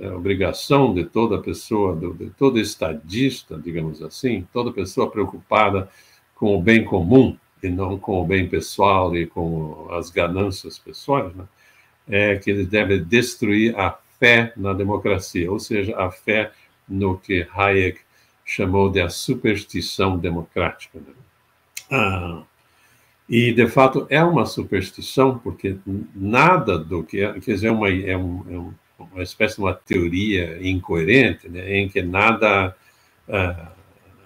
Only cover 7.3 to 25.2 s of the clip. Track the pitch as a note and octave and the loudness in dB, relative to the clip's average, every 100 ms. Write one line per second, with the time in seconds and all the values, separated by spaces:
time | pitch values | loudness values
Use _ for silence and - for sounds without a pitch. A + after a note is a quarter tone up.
7.3 | - _ _ F#2+ F2+ F#2+ G2 - F#2+ E2+ | 2 _ _ -6 -4 -4 -6 -2 -2 2
8.3 | F#2+ F2+ E2+ - - G2+ F#2+ F#2 F2 E2 | 0 0 -4 -4 0 4 4 2 0 -4
9.3 | - E2+ D#2+ D2+ D#2 E2 F2 E2 F#2+ E2+ | -4 -4 -4 -8 -12 -10 -10 -6 -2 -2
10.3 | F#2 G2+ F#2+ - - - - - C#3 F#2+ | 0 -2 -4 -12 -18 -20 -12 -4 -2 -2
11.3 | F2+ F#2 _ _ _ _ _ - G2+ G#2 | -10 -18 _ _ _ _ _ -4 0 2
12.3 | G2 - G2+ F#2 G#2 F#2+ G2 E2 A#2+ A#2+ | 0 0 -2 0 0 2 0 2 2 2
13.3 | - G#2 G#2 A2+ A2 F2+ - _ - B2 | -2 0 2 2 2 -2 -4 _ 2 6
14.3 | A#2 A#2 - G2 F#2+ G2 G2+ G#2 F#2+ - | 6 4 -2 -4 -2 -2 -2 0 -2 -2
15.3 | F#2+ E2+ G#2 - G#2+ G2 A2+ F#2 - - | -4 -2 -4 -4 -4 -2 -2 -4 -4 -2
16.3 | G#2+ G#2 - _ _ - G2 G2 F#2 - | 0 0 -8 _ _ -8 -2 -2 -2 -2
17.3 | F#2+ E2 G2 G2 G2 F#2 F2+ _ _ _ | -2 -2 0 2 2 0 -4 _ _ _
18.3 | _ - - G2 F#2+ G2 F#2+ E2+ - - | _ -10 -4 0 2 2 2 -2 -4 -6
19.3 | B2 A2+ G2 - F#2 E2 - G2 F2+ F2 | -2 0 -2 -4 -8 -6 -2 0 0 -2
20.3 | E2+ D#2+ - E2 - - E2 C#2+ C#2 - | -6 -6 -4 -4 -4 -20 -20 -20 -20 -20
21.3 | _ _ _ _ - - C3+ G2+ F#2 F2 | _ _ _ _ -20 -4 -2 0 -2 -6
22.3 | E2 D#2 _ _ _ _ _ _ _ - | -10 -16 _ _ _ _ _ _ _ -2
23.3 | A#2 A#2+ A#2 B2 - C3 D3 - C#3+ E3+ | 2 2 4 4 6 6 4 0 2 4
24.3 | D#3 G#2+ - G2 G2 F#2 - - - | 2 0 -4 -4 -2 -4 -10 -6 2